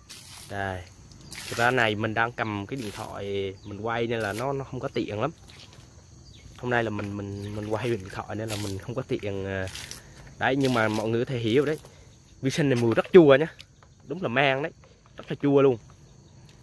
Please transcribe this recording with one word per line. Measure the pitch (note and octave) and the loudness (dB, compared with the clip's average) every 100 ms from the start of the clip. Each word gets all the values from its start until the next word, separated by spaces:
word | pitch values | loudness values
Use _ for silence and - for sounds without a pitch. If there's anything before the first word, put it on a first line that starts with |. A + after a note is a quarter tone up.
| - - - - - | -20 -20 -18 -18 -10
Đây. | G2+ G2 F#2 F2 - - - - - - | -6 -4 -6 -12 -20 -20 -20 -18 -14 -8
Thực | A2 | 0
ra | A#2+ | 2
này | B2+ A2+ G#2 | 4 2 0
mình | A2 | -2
đang | A2 A#2 | -2 -2
cầm | A#2 A2 G2+ G2 | -2 -4 -4 -6
cái | C3+ | -8
điện | G#2 F#2+ | -8 -10
thoại | - G2 G2+ G2+ G2 F#2+ | -10 -8 -6 -4 -4 -8
mình | G#2 G2+ A2 | -12 -8 -4
quay | A#2 A#2 | -2 -2
nên | A#2 | -2
là | G#2 | -2
nó, | G#2 C3+ | -4 -4
nó | C#3 | -4
không | C3 B2+ | -8 -8
có | C3+ | -6
tiện | - - G#2 | -4 -4 -4
lắm. | C3+ - - - - - - - - - - - - - | -4 -6 -18 -20 -20 -20 -20 -20 -20 -20 -20 -20 -20 -10
Hôm | B2 | 0
nay | A#2+ | 0
là | A2+ | 0
mình, | G#2 G2+ G2+ | -4 -6 -8
mình, | G2+ G2+ G2+ G#2+ | -8 -8 -8 -8
mình | G#2 | -4
quay | G#2+ A#2+ | -4 -2
điện | A2+ F#2+ | -4 -6
thoại | A2+ G#2 G#2 | -10 -8 -8
nên | A2+ | -6
là | G#2 | -6
mình | G#2 F#2+ | -6 -6
không | - A#2+ | -8 -8
có | |
tiện, | - B2+ G2+ G2 G2 | -6 -6 -4 -6 -4
à. | F#2+ F#2 - - - - - - - | -4 -6 -8 -14 -16 -18 -20 -20 -2
Đấy, | A2 C#3 | 0 2
nhưng | C3+ | 2
mà | A#2 A2 | 4 2
mọi | G#2+ A2 | 0 0
người | A#2 B2+ | 0 -2
có | |
thể | B2 | -2
hiểu | A#2 B2+ C#3+ | 2 4 2
đấy. | D#3 - - - - - - | -2 -10 -20 -20 -20 -20 -6
Vi | C3 | -2
sinh | - C#3+ | 2 2
này | A#2+ | 4
mùi | A#2 A2+ | 4 2
rất | - | 8
chua | F#3 D3+ C3+ | 10 10 8
nhá. | D#3+ - - - - - - | 4 -6 -20 -20 -20 -20 -12
Đúng | D#3+ | -8
là | D#3 | -2
mang | B2 C#3 C3+ | 2 2 0
đấy. | D#3+ - - - - - | -4 -10 -20 -20 -20 -18
Rất | - | -12
là | D#3 | -2
chua | C#3+ C#3 | 4 6
luôn. | C#3 A#2 - - - - - - - - | 6 2 -6 -20 -20 -20 -20 -20 -20 -20